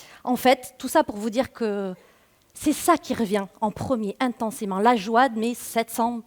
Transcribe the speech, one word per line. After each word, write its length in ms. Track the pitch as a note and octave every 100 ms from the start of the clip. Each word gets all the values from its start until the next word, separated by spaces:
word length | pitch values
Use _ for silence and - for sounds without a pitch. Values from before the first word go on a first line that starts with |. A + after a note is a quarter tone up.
| - -
en 120 | - B3
fait, 400 | C4 C4 - -
tout 100 | C4
ça 160 | E4
pour 140 | - G#3
vous 120 | A3
dire 220 | G#3+ B3
que 400 | - A3 G3+ G3 F#3 _ _ _ _ _
c'est 200 | - D4+
ça 240 | - - E4
qui 160 | -
revient 320 | A3+ G#3 G3+ F#3+ -
en 100 | A3
premier, 460 | - - B3 G#3 -
intensément, 600 | C4 A3 A3 - G3+ F#3+
la 160 | A3 A#3+
joie 340 | F#3+ A3+ C4+
de 100 | A3
mes 140 | A3+ A#3+
sept 340 | - A3+ A3+
cents, 340 | - A#3 A#3